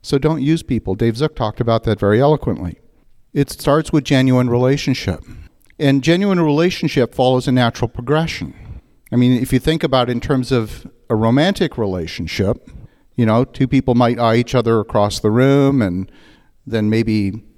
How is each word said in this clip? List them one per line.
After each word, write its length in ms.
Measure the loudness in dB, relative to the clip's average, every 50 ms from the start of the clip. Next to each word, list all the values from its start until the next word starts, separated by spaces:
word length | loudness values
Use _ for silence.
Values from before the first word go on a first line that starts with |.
So 160 | _ -2 -2 0
don't 240 | 0 0 -2 0
use 220 | 0 0 -2 -2 -2
people. 320 | -4 -4 -4 -2 -4 -4
Dave 220 | -2 -2 -2 -2 -2
Zook 180 | -4 -6 _
talked 240 | -4 -6 -6 -4 -4
about 240 | -2 0 0 0 0
that 160 | -2 -2 0
very 200 | 2 2 4 4
eloquently. 580 | 4 4 2 0 0 -4 -6 -4 -6 -10 -10 _ _ _ _ _ _ _ _ _ _ _ _
It 180 | -2 -2 -2
starts 400 | -4 -6 0 0 2 2 0 0
with 140 | -2 -2 0
genuine 440 | 2 2 2 4 4 4 2 2 2
relationship. 720 | 0 2 2 2 0 0 0 -2 -4 -2 -4 -6 -6 -6 -10 -18 -20 -20 -20 -20 _ _ _ _ _ _
And 240 | 0 2 2 2
genuine 380 | 2 2 2 2 2 0 0 2
relationship 760 | 2 2 2 2 2 0 0 -2 -4 -2 0 0 0 0 0
follows 320 | 0 0 2 2 0 0 0
a 20 |
natural 380 | 0 2 2 0 0 -4 -6 -6
progression. 640 | _ -10 -4 -2 -2 -2 -2 -4 -6 -8 -10 -12 -12 -16 -18 -18 -18 -18 _ _ _ _ _ _
I 60 | 0 2
mean, 160 | 4 4 2
if 180 | 2 0 0
you 80 | -2 0
think 240 | 0 0 -2 0 -2
about 240 | 0 2 2 2 0
it 60 | -2
in 80 | -4
terms 320 | -2 -2 -2 -2 0 0 -2
of 340 | -2 -2 -4 -8 -16 -18 -20 _ _ _ _
a 80 | -2 0
romantic 600 | 2 2 2 2 2 2 0 0 -2 -4 -2 -4
relationship, 920 | -4 -4 -4 -4 -6 -8 -8 -10 -10 -8 -4 -2 -2 -2 -2 -4 _ -20 -20 -20 -20 -20 _ _ _ _ _ 0
you 80 | 0
know, 180 | 2 2 2 0
two 240 | -2 -2 -4 -2 0
people 280 | 0 0 0 2 2
might 220 | 2 2 2 2 0
eye 200 | 0 2 2 2
each 180 | 0 0 0
other 240 | 0 2 2 0 0
across 400 | 0 0 0 0 0 0 -2 -2
the 120 | -2 0
room 500 | 2 4 4 4 4 4 4 4 2 2
and 280 | 0 0 -2 -4 -8 -10 -14 -20 -20 -20 -20 _ _ _ _ _ _
then 240 | -6 -4 -2 0 0
maybe 540 | 0 0 0 0 0 0 -2 -2 -6 -8 -14 -18 _